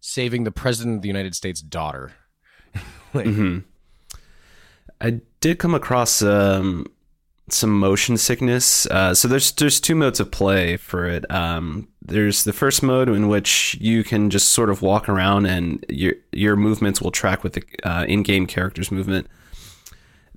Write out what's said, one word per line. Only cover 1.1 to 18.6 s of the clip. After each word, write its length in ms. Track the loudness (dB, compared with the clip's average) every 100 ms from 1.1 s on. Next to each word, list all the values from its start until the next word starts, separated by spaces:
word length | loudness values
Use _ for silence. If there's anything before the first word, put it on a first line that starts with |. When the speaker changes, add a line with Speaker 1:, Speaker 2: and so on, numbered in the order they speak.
| -4 -6 -8
Speaker 1:
States' 240 | -8 -10
daughter. 480 | -10 -6 -6 -8 -14 -18 _ _ _ _ _
<laughs> 60 | -14 -14 -20 -10
Like 120 | -4 -2
Speaker 2:
Mm-hmm. 320 | 0 0 -2 -10 _ _ _ _ -20 -20 -20 _ -20 -20 _ -20 -6
I 200 | -4 -4 -8 _
did 180 | -2 0
come 140 | 0
across, 460 | 0 0 0 2 2
um, 640 | 4 4 4 2 0 -4 -8 -16 _ _ _ _ -6
some 280 | 0 2 4
motion 380 | 4 2 2 0
sickness. 680 | 0 0 0 2 2 2 2
Uh, 280 | 2 2
so 120 | 4 4
there's, 220 | 2 2
there's 280 | 2 2 2
two 140 | 2
modes 240 | 2 2 0
of 100 | -4
play 460 | 0 2 2 2 -2
for 300 | -6 -4 -4
it. 220 | -4 -4
Um, 580 | -4 -2 -4 -6 -8 -12 _
there's 420 | -4 0 2 0
the 80 | -2
first 300 | 0 0 2
mode 260 | 2 2 2
in 200 | 2 2
which 480 | 2 2 0 0 -2
you 220 | 0 2
can 260 | 2 0 2
just 200 | 2 2
sort 180 | 2 2
of 120 | 0
walk 260 | 0 0 0
around 380 | 0 2 2 2
and 380 | 0 -2 -6 -8
your, 260 | -4 -2 -2 _
your 220 | -2 2 2
movements 440 | 2 2 0 -2
will 100 | -4
track 320 | -2 -2 -2
with 100 | -4
the, 80 | -8 -8 -8
uh, 220 | -4 -2 0
in-game 380 | 0 2 0 0
character's 440 | -2